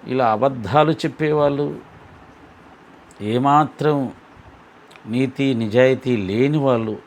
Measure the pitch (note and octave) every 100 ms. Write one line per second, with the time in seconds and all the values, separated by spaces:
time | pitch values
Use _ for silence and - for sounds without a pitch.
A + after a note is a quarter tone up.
0 | - C3 A#2+ G#2+ C3+ C3 G2 C#3+ D#3 D#3
1 | D#3+ - D#3 D3+ C#3+ C#3+ D3 B2 - -
2 | - - - - - - - - - -
3 | - - G#2 A#2+ C#3 C#3+ D3+ - D3+ D3
4 | B2+ - - - - - - - - -
5 | - A#2+ C3 B2+ C3+ A#2+ A2 A#2 C3 C3
6 | B2 A#2+ F#2+ G#2 C#3 D3+ C#3 A#2+ A2 G2+